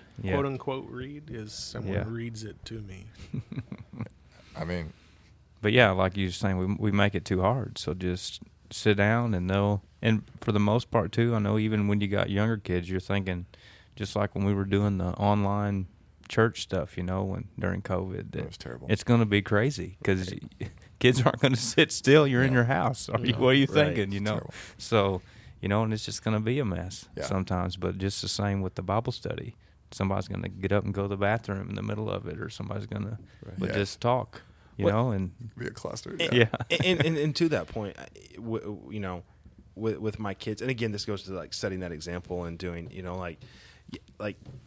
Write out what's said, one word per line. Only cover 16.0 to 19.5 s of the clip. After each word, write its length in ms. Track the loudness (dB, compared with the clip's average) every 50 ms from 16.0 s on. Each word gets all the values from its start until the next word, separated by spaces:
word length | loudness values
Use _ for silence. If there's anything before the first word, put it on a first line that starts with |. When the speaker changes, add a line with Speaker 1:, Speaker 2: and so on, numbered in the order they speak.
| -20 -20 _ _ -14
Speaker 1:
church 340 | -2 2 4 4 4 2 -4
stuff, 360 | -6 -4 -2 -4 -4 -4 -6
you 60 | -6 -4
know, 200 | -2 -2 -2 -2
when, 240 | -4 -4 -6 -8 -10 -8
during 240 | -4 -4 -2 -2 -4
covid, 360 | -4 -4 -4 -2 -2 -4 -6
Speaker 3:
That 140 | -8 -10 -8 -8
Speaker 1:
that 120 | -8 -8
Speaker 3:
was 100 | -8 -12
terrible. 300 | -12 -12 -12 -12 -10 0 0
Speaker 1:
it's 120 | 0 0 4
gonna 220 | 4 6 6 6
be 160 | 6 4 2
crazy 560 | 4 4